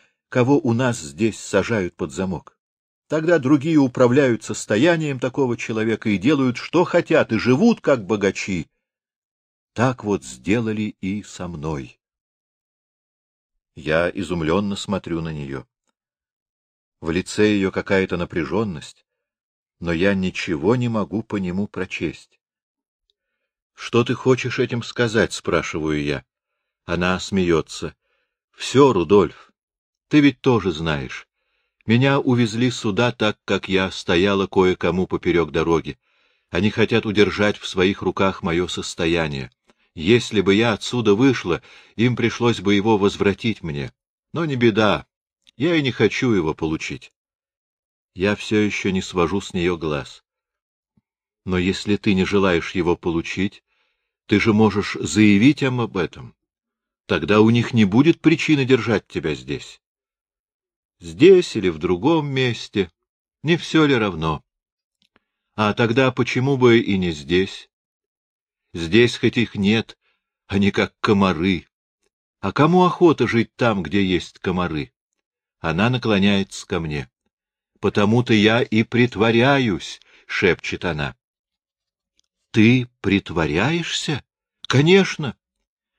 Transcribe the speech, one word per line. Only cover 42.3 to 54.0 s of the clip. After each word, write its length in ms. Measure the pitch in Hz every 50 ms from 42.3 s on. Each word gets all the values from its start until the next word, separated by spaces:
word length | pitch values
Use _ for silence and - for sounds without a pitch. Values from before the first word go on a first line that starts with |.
| - - 120 120 110 110
бы 120 | 90 101 101
его 240 | 101 95 113 113 98
возвратить 640 | 98 101 95 - 98 101 95 - - 117 104 -
мне. 320 | - 82 73 71 67 60 - _ _ _ _ _ _ _ -
Но 120 | 147 170
не 100 | 156 139
беда, 500 | 120 120 117 101 107 107 104 90 73 - _ _ _ _ _ _ _ _ _ _
я 200 | - 127 170 170
и 80 | 160 143
не 80 | 131
хочу 400 | 117 - 113 101 - - 135 127
его 240 | 110 95 80 80 76
получить". 580 | - - 80 78 78 - - 73 65 - - _ _ _ _ _ _ _ _ _ _ _ _ _ _ _ _ _ _ _ _ _
Я 200 | 92 90 101 104
все 220 | - - - 110 107
еще 320 | 107 101 - - - 101
не 140 | 92 95 -
свожу 360 | - - 90 85 78 92 101
с 140 | - - -
нее 240 | 92 85 87 90 80
глаз. 460 | 82 78 73 69 65 - - - _ _ _ _ _ _ _ _ _ _ _ _ _ _ _ _ _ _ _ _ _ _ _ _ _
"Но 140 | 95 92 90
если 360 | 90 95 92 - - 104 104 98
ты 180 | - 113 98
не 100 | 92 92
желаешь 480 | 85 98 101 95 95 87 82 - - -
его 220 | 95 82 85 85
получить, 680 | - - 90 82 82 80 - - 98 95 104 - - _ _ _ _ _ _ _ _